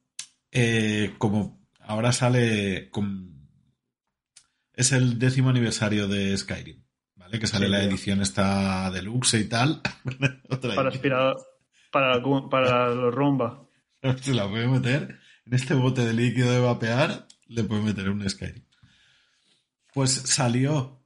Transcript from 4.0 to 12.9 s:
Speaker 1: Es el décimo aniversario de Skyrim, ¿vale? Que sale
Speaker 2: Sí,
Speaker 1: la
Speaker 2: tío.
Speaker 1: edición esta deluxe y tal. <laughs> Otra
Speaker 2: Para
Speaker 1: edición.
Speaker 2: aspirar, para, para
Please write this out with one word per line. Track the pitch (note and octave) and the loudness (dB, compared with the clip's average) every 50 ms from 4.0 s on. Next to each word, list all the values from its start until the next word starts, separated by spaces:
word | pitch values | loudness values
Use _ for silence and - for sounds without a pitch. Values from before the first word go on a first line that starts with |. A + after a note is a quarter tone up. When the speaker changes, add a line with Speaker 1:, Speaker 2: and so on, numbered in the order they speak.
| _ _ _ _ _ _ _ - - _ _ _ _ _ _ | _ _ _ _ _ _ _ -20 -20 _ _ _ _ _ _
Speaker 1:
Es | - B2+ - C3+ | -2 0 2 2
el | B2+ B2+ B2 A#2 A2 | 2 2 2 2 2
décimo | B2+ B2+ B2+ C3+ B2+ C3 | 0 2 2 4 2 4
aniversario | B2+ B2 A#2 A2 A2+ - A2 G#2 G#2+ G#2 G2+ G2 | 4 2 2 0 0 0 0 0 0 0 0 0
de | G2+ G2 G2 G2 G2 | -2 -2 0 0 -2
Skyrim, | G2 - - F#2 E2+ - E2 - - _ _ _ _ _ _ _ | -2 -4 -6 -8 -10 -10 -14 -18 -20 _ _ _ _ _ _ _
¿vale? | _ - - A2+ A2 | _ -12 -10 -6 -4
Que | G#2+ | -4
sale | G2+ - G2+ G2 | -2 0 0 2
Speaker 2:
Sí, | G2 G2 | 2 2
Speaker 1:
la | G2+ | 2
Speaker 2:
tío. | G2 G2 | 2 0
Speaker 1:
edición | F#2+ F#2+ - G#2 G2 G2 | -2 -2 -2 -2 -2 0
esta | G2 F#2+ - - F#2+ G2 G2 G2 G2 G2 F#2+ F#2 F#2+ F#2+ | -2 -2 0 0 0 2 2 0 0 0 -2 -2 -4 -4
deluxe | F#2 F#2 F#2 G#2+ A#2 B2+ B2 - - | -6 -6 -8 -6 -4 -2 0 2 2
y | A2 G2+ - | 0 0 0
tal. | A#2 A2+ B2+ D3+ D#3+ D#3+ - - - - - | 0 0 2 0 0 -2 -6 -10 -10 -10 -12
<laughs> | C3 C3 - C#3 C3 - - - - | -12 -4 -2 -2 -2 -2 -6 -8 -8
Otra | C3 C3 - A#2+ G#2 | -8 -6 -4 -4 -2
Speaker 2:
Para | C3+ C3+ C3 | -2 -2 -2
Speaker 1:
edición. | |
Speaker 2:
aspirar, | B2+ C3 - C#3 C3 B2+ C3 C3+ C3 - - - _ _ _ _ _ _ _ _ - | -2 -2 -2 0 0 2 2 0 0 -4 -8 -16 _ _ _ _ _ _ _ _ 0
para, | C#3+ C3+ B2+ B2+ B2 B2 C3+ C#3 C#3 C3+ - | 2 2 2 2 2 2 0 0 0 0 0
para | C#3 C3 C3 B2+ B2 B2 B2 B2 | 0 2 2 4 4 2 2 2